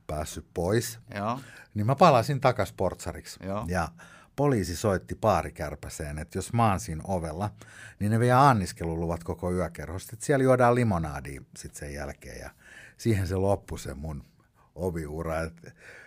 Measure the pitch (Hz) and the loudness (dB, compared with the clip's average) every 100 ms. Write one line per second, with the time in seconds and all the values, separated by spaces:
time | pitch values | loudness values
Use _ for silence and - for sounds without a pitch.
0 | - 76 73 - - - 85 113 120 - | -6 -6 -6 -8 -10 -4 0 0 -2 -8
1 | - 101 104 127 - - - 104 104 135 | -12 -8 -6 -6 -10 -20 -10 -4 0 6
2 | 180 127 113 139 131 117 95 - 92 - | 8 8 4 2 2 2 0 0 -2 -2
3 | - 82 - - 92 101 80 90 80 - | -6 -10 -12 -12 -8 -6 -2 -2 -2 -6
4 | - - - - 143 123 87 85 110 90 | -20 -20 -10 -2 2 2 0 -2 0 0
5 | - 90 110 87 73 - 76 71 - - | -2 -2 2 2 0 -6 -8 -8 -10 -10
6 | 78 76 80 95 - 117 113 92 - 78 | -8 -8 -8 -8 -4 2 2 2 -2 -8
7 | - 92 80 78 104 - - - - - | -4 -4 -4 -4 -6 -8 -18 -20 -18 -4
8 | 104 113 120 123 143 117 90 - 85 82 | 0 2 4 6 6 6 0 -4 -4 -2
9 | 82 82 90 90 90 90 82 85 76 92 | -2 -2 -4 -4 -2 0 -2 -4 -10 -10
10 | - 113 - 139 131 127 120 123 117 90 | -10 -6 0 2 4 6 6 6 4 2
11 | 78 69 69 67 - - 80 - 73 71 | -2 -6 -10 -12 -16 -18 -16 -12 -10 -8
12 | 69 - - 71 69 - - - - - | -10 -10 -14 -14 -16 -18 -20 -20 -20 -4
13 | 117 101 90 95 98 98 - 85 - 67 | 0 2 2 2 4 2 0 -10 -8 -8
14 | 78 - - _ _ _ _ - 92 85 | -8 -8 -12 _ _ _ _ -4 -2 -2
15 | 73 78 82 80 82 - - - - - | -4 -6 -4 -2 -4 -8 -20 -20 -20 -20